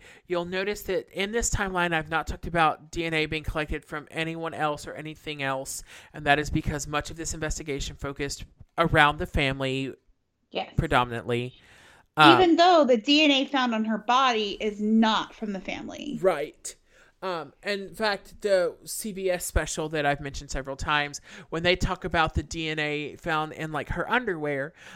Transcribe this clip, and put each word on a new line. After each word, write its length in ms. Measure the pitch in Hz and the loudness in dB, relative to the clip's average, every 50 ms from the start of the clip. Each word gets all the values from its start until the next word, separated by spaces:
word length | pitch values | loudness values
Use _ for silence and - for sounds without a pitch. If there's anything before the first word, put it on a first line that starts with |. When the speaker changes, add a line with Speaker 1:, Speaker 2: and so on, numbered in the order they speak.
| - - - - _ | -12 -20 -20 -20 _
Speaker 1:
You'll 180 | - 175 175 175 | -4 -4 -4 -4
notice 380 | 175 185 185 196 202 208 202 - | -2 -4 -2 -2 -2 -4 -6 -4
that 260 | - 185 165 - - | -2 -2 -2 -4 -4
in 220 | - 180 196 202 | -6 -6 -4 -2
this 180 | 220 233 226 - | -2 -2 -2 -2
timeline, 440 | - - 202 190 185 180 175 175 170 | -2 -2 -2 -2 0 0 0 2 0
I've 160 | 160 156 156 | -2 -2 -2
not 180 | 160 151 151 | -2 -2 -2
talked 200 | - - - - | -4 -8 -10 -8
about 440 | - 165 170 160 156 - - 147 156 | -4 2 2 2 2 2 -2 -10 -10
D 140 | - 170 165 | -8 -6 -4
N 80 | 165 160 | -2 0
A 120 | 156 156 | 0 -2
being 180 | 156 160 156 143 | -2 -4 -6 -6
collected 400 | - - 160 151 151 160 147 - | -4 -4 -4 -4 -4 -6 -8 -8
from 240 | - 165 151 139 - | -10 -12 -12 -12 -8
anyone 420 | - 160 160 165 165 165 165 165 156 | -6 -6 -4 -4 -6 -6 -8 -8 -4
else 320 | - 151 151 147 147 - | -2 -2 -2 -2 -4 -8
or 80 | 165 - | -12 -12
anything 480 | 123 151 156 156 - - 156 147 147 | -12 -12 -12 -14 -12 -10 -10 -8 -4
else, 420 | 139 135 135 135 139 - - - - - - - - - - | -4 -4 -2 -4 -6 -8 -10 -12 -12 -16 -20 -20 -20 -18 -16
and 120 | 151 151 | -4 4
that 140 | 147 143 147 | 4 4 4
is 100 | 151 147 | 4 0
because 360 | - 156 - - 156 143 - | -2 -2 -2 0 -4 -4 -6
much 260 | 147 151 147 147 - | -4 -4 -4 -4 -4
of 60 | 156 | -10
this 160 | 160 160 - - | -8 -8 -8 -6
investigation 640 | 160 156 151 - - 165 151 139 139 - - 147 | -6 -6 -6 -6 -6 -6 -6 -6 -6 -6 -8 -8
focused 500 | - - 139 139 - 143 139 - - - - _ _ - _ _ | -8 -8 -8 -6 -6 -6 -6 -6 -10 -12 -18 _ _ -20 _ _
around 400 | - 170 165 - 160 147 147 147 | 0 0 4 6 6 6 6 4
the 80 | 156 180 | 0 -6
family 680 | - - 165 143 135 135 135 135 135 131 135 135 131 - - _ _ _ _ _ _ _ _ _ _ | -4 0 0 0 0 0 -2 -2 -2 -2 -2 -4 -6 -8 -12 _ _ _ _ _ _ _ _ _ _
Speaker 2:
Yes. 200 | - - - - - | -8 -8 -8 -4 -2
Speaker 1:
predominantly. 760 | - 170 151 147 127 123 120 117 117 - 110 120 120 120 127 - - _ _ - - - - - - _ _ _ | -2 0 2 2 2 2 0 -4 -6 -4 -2 -2 -2 -2 -6 -12 -18 _ _ -20 -20 -20 -20 -20 -20 _ _ _
Um, 260 | - 311 - - 381 | 8 10 10 10 10
Speaker 2:
Even 160 | 370 339 320 | 8 6 8
though 260 | 320 339 370 359 320 285 | 8 8 8 8 8 8
the 140 | 240 254 | 6 4
D 260 | 220 202 285 285 302 311 | 2 4 4 4 6 6
N 80 | 294 | 6
A 140 | 277 262 277 | 4 2 0
found 280 | 277 - 262 254 247 226 | 0 0 0 0 0 0
on 120 | 220 220 | 0 0
her 120 | 220 220 | -2 -2
body 600 | 208 - - 240 254 277 262 233 220 214 202 - - | -4 0 2 2 4 4 2 2 0 -2 -4 -4 -4
is 220 | 208 214 208 208 | -4 -6 -4 -2
not 520 | 208 214 220 220 226 220 214 185 156 - - | 0 4 4 6 6 4 4 0 -2 -4 -10
from 200 | - 226 214 196 | -10 -8 -8 -8
the 80 | 185 | -8
family. 580 | 185 - 175 - - - 87 - - - - 156 | -8 -8 -10 -10 -10 -12 -12 -12 -10 -10 -8 0
Speaker 1:
Right. 540 | 165 190 170 143 151 - - _ _ - - _ _ _ _ _ _ _ _ _ 185 | 2 2 2 2 -4 -8 -10 _ _ -16 -16 _ _ _ _ _ _ _ _ _ -6
Um, 300 | 190 180 165 147 139 - _ - | -6 -6 -6 -8 -12 -16 _ -6
in 320 | 202 202 196 196 185 165 | -6 -6 -6 -6 -10 -8
fact, 440 | 208 220 214 202 190 - - - - | -4 -2 -2 -2 -2 -6 -16 -18 -6
the 340 | - 208 196 185 175 160 - - - | 0 2 4 4 4 0 -2 -8 -12
C 300 | 156 - - - 220 185 | -10 -10 -8 -8 -8 -8
B 180 | 190 190 185 | -2 0 0
S 140 | 180 170 - | 0 0 -2
special 420 | - - 175 156 151 - 170 156 151 | -2 -2 -2 0 0 -4 -4 -4 -2
that 160 | 160 156 143 | -2 0 2
I've 140 | 143 143 143 | 2 0 0
mentioned 320 | 147 143 135 - 147 135 | -4 -8 -10 -10 -10 -6
several 240 | - 143 131 135 135 | -6 -6 -6 -6 -8
times, 460 | - - 165 151 147 147 143 143 - - - - - 170 _ | -6 -2 0 2 2 0 -2 -6 -12 -16 -18 -20 -20 -12 _
when 140 | - 165 170 | -6 0 2
they 120 | 175 180 | 2 2
talk 260 | 180 - - 185 - - | 2 0 -2 -2 -4 -6
about 320 | 185 180 170 160 156 - | -2 2 2 2 2 0
the 80 | - 151 | -4 -6
D 240 | - - 165 160 156 | -4 -6 -6 -4 -4
N 80 | 156 156 | -2 -2
A 360 | 151 151 147 147 147 127 - | -2 -2 -2 -4 -6 -8 -12
found 380 | - - 175 160 156 156 156 - | -8 -4 -2 0 0 -2 -4 -6
in, 180 | - 160 156 | -8 -8 -6
like, 160 | 156 143 123 - | -6 -6 -6 -4
her 180 | - 175 165 - | -4 -4 -2 0
underwear, 600 | 214 247 247 214 180 160 151 147 143 135 135 160 - - - - - | -2 -2 0 -2 -4 -4 -2 -4 -2 -4 -4 -6 -10 -18 -20 -20 -20